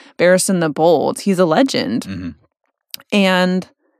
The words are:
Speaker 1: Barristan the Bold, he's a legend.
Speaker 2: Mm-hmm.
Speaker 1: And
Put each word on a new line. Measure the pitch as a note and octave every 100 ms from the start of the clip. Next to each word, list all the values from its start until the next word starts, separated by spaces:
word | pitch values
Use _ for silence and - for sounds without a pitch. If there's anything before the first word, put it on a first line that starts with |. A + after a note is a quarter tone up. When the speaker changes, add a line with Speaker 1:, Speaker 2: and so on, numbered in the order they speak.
| - -
Speaker 1:
Barristan | F3 F#3 - F#3
the | D#3+
Bold, | D3 E3 D3+ B2 -
he's | G3+ F3+
a | F3+
legend. | D#3 C4+ - - A#2
Speaker 2:
Mm-hmm. | - F2+ F2 - _ _ _ _ _ - -
Speaker 1:
And | G#3 F#3+ F#3 F#3 F#3 - _ _ _